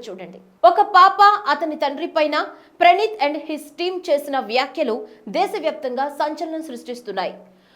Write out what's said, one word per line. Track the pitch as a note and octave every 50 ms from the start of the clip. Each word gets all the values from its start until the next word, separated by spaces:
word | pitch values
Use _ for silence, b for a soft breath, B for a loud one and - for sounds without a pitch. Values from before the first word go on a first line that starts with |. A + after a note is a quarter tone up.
| -
చూడండి. | - F#3 F#3 F#3 E3 F3+ - - _ _ _ - F4
ఒక | F4 F#4 G4 G4 G4+
పాప, | F4+ F4+ G4 F#4+ G4 G4+ G4+ G#4 G#4 - C4+ D4
అతని | D4 E4+ D#4 D4+ - D4+
తండ్రి | C#4 C#4 C#4 E4 - -
పైన | D#4+ D4+ D4 D4 D#4 F4+ B B B B B B -
Pranith | F4 F4 F4+ G4 G#4+ G#4 G#4+ - -
and | C#4+ D4+ D4+ D4+ -
his | D#4 C#4+ D4 - - -
team | F4 F#4 F#4 F4+ F4+
చేసిన | F4 D4 C#4+ D4 D4 C#4 C4 A3+ G3+
వ్యాఖ్యలు | A3+ B3+ C4 C4 C4 E4 D4+ A#3+ G#3+ C4 B B B B B A3 G3 D#4
దేశవ్యాప్తంగా | F#4+ G4 G#4+ G4+ D4+ D#4 D4 - - B3+ B3 B3 C4+ D4 C#4+ -
సంచలనం | D#4 D4+ D#4 D4+ E4+ D#4+ D#4+ D#4+ D#4 D4+
సృష్టిస్తున్నాయి. | A#3+ A#3 - B3 B3 A#3+ - G#3+ F#3+ F#3+ F3+ D#3 - - - b b b b b b